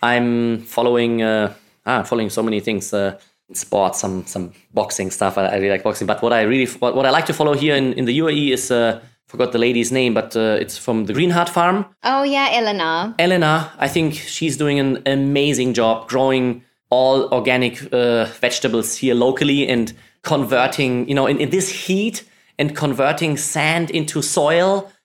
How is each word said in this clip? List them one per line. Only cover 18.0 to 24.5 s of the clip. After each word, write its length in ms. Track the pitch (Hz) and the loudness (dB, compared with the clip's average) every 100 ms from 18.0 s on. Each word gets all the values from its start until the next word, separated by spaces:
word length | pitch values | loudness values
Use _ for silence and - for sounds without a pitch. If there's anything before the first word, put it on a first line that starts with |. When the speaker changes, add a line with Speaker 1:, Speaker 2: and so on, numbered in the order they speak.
| 120 117 110 | 2 2 0
Speaker 1:
vegetables 680 | - 123 - 131 117 107 - | -2 -2 0 0 0 -2 -2
here 180 | 131 | 0
locally 520 | 120 123 131 147 139 131 | 2 2 2 0 0 0
and 240 | 123 110 - - _ | 0 -2 -8 -20 _
converting, 840 | - 147 120 127 131 - 131 123 - | -4 -2 0 2 2 0 0 0 0
you 60 | |
know, 120 | 139 127 | 0 2
in, 120 | - | 0
in 120 | 147 | 0
this 180 | 185 - | -2 -2
heat 560 | - - 190 220 220 - _ _ - | -6 -2 -2 -2 -6 -16 _ _ -4
and 160 | 147 147 | -2 -2
converting 600 | 147 127 135 156 160 139 | -2 0 0 2 -2 -2
sand 540 | - 156 156 165 165 | -2 0 2 2 0
into 320 | 165 156 156 | -2 -2 -4
soil. 680 | 139 - 147 | -2 0 2